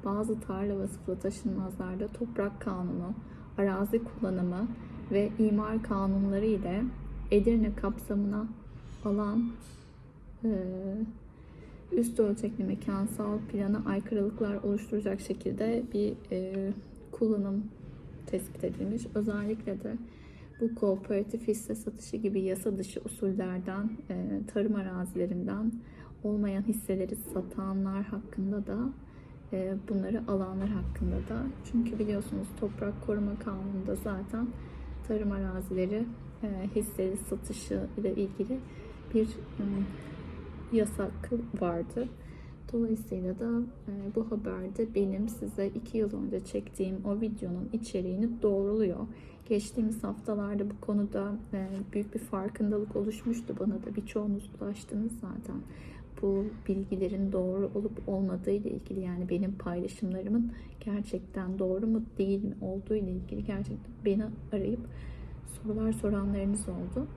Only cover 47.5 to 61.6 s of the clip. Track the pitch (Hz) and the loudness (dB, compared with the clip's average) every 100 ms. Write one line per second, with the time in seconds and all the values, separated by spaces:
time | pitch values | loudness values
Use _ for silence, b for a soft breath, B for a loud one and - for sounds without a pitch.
47.5 | 180 196 226 220 190 185 185 226 233 214 | -2 -2 -2 -2 -2 0 2 0 4 4
48.5 | 196 196 214 202 170 226 B B B - | 4 4 4 4 2 -4 B B B 0
49.5 | 208 - - 220 220 202 208 - 208 202 | 0 2 0 0 0 -4 -4 -2 0 0
50.5 | 202 202 208 - 208 202 208 202 208 - | 0 0 -2 2 2 4 0 0 -2 -2
51.5 | 202 190 196 196 208 208 220 - 196 196 | -4 -2 -4 -2 -2 -2 -4 -2 -2 -2
52.5 | - 208 208 208 208 208 214 240 233 - | 0 2 2 0 0 0 0 -2 -2 -2
53.5 | 202 196 196 - 208 202 220 208 202 - | 0 0 0 -2 -4 -2 0 0 0 -2
54.5 | - 202 208 - 208 226 226 185 - - | -6 -6 -6 -4 -2 -2 -2 -6 -6 -6
55.5 | 262 - B B B B - 196 196 214 | -6 -8 B B B B -2 2 2 2
56.5 | 220 - 196 196 190 185 196 196 190 185 | -4 -2 0 0 0 0 2 2 2 2
57.5 | 185 202 208 208 - - 196 190 185 190 | 2 0 0 -2 -2 -2 2 2 0 2
58.5 | 202 208 - - 196 180 180 180 180 190 | 2 2 -4 -4 -4 -2 -2 0 2 2
59.5 | 196 - 175 175 - 190 185 202 233 233 | 0 -2 -2 -2 -2 -2 -2 2 4 4
60.5 | B B B - 202 202 185 185 - 185 | B B B -2 -2 0 -4 -4 -4 -2
61.5 | 190 | 0